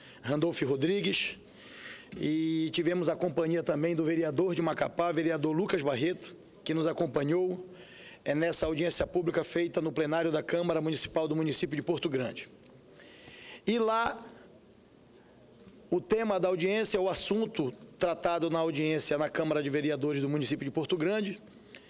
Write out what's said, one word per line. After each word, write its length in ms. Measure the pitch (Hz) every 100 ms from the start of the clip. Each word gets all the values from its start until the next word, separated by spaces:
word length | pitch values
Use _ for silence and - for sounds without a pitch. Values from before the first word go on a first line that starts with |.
| - -
Randolfo 440 | 120 147 170 - 135
Rodrigues, 720 | 139 160 202 180 180 - - - - - - - - - -
e 500 | 147 156 160 160 160
tivemos 340 | - 165 180 165
a 80 | 160
companhia 480 | 180 160 160 165
também 320 | 160 147 165 165
do 80 |
vereador 500 | 160 165 160 139 185
de 80 | 165
Macapá, 520 | 165 147 135 - 170
vereador 400 | 160 165 160 151
Lucas 280 | 156 214 180
Barreto, 540 | 143 123 156 180 - - - -
que 120 | -
nos 120 | 160 160
acompanhou, 840 | 156 165 131 143 175 185 180 - - - - - - -
é, 100 | 147
nessa 300 | 165 165 160
audiência 420 | 156 170 - 147
pública 360 | 180 170 165
feita 380 | 151 170 170 180
no 100 | 160
plenário 380 | 147 151 160 165
da 120 | 151
Câmara 380 | 151 170 175 160
Municipal 460 | 156 147 - 165 160
do 80 | 156
município 400 | 156 131 160 147
de 60 |
Porto 280 | 156 165 170
Grande. 400 | 131 120 - - - - - - - - - - - - - -
E 140 | 233
lá, 460 | 220 226 233 - - - - - - - - - - - - - - - - - -
o 120 | 175
tema 380 | - 220 220 190
da 80 | 180
audiência, 520 | 185 185 214 220 185
o 80 | 190
assunto 680 | 170 - 208 220 - 135 - - -
tratado 520 | 175 165 175 170 165
na 100 | 165
audiência 580 | 165 143 156 156 - 147
na 120 | 151
Câmara 320 | - 160 151
de 80 | 143
Vereadores 520 | 143 147 143 147 139
do 60 | 139
município 380 | 147 123 143 135
de 60 |
Porto 260 | 165 147 180
Grande, 420 | 165 214 202 180 - - - - -